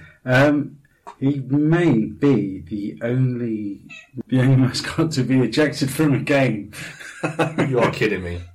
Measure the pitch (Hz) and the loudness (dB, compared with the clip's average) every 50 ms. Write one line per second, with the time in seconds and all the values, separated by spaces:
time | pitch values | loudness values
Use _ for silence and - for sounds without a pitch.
0 | - - - _ _ 127 127 131 143 151 147 147 131 - - - _ _ _ _ | -16 -20 -20 _ _ 2 4 4 6 4 4 2 0 -4 -8 -16 _ _ _ _
1 | _ - - - 135 135 147 139 123 117 135 147 151 151 165 175 175 160 123 110 | _ -20 -10 -2 -2 0 0 -2 -2 0 0 2 2 4 2 4 4 4 4 2
2 | 107 107 - - 139 143 131 104 98 95 95 90 - - 110 104 101 110 - - | 0 -2 -4 0 2 4 4 4 2 -2 -6 -10 -10 -10 -8 -6 -6 -8 -8 -6
3 | 113 120 123 131 131 127 123 120 120 113 110 107 104 101 98 95 - - - - | -4 -2 0 0 0 0 0 -2 -4 -4 -4 -4 -4 -6 -8 -10 -14 -20 -20 -20
4 | - _ _ 127 - - 131 131 123 131 135 127 131 127 - - - - - - | -20 _ _ -14 -6 -2 0 2 4 4 4 4 4 2 0 -4 -8 -6 -2 -2
5 | 160 160 156 131 131 127 131 131 123 110 - 143 151 139 - - 135 131 - - | -2 0 0 -2 0 2 2 2 2 2 2 0 0 0 0 -2 -4 -4 0 0
6 | 156 151 131 110 113 - 143 139 135 120 107 101 98 - - - - - - - | 2 2 2 0 0 0 2 2 2 2 0 -4 -6 -12 -14 -14 -16 -16 -16 -16
7 | - - - - - 156 - - 160 156 - - 160 147 131 120 113 - - - | -18 -18 -12 -8 -8 -6 -4 -2 -4 -4 -2 -2 -2 0 2 2 2 0 0 0
8 | 120 107 101 90 90 87 87 85 87 - - | -2 -2 -2 -4 -6 -8 -8 -8 -10 -14 -12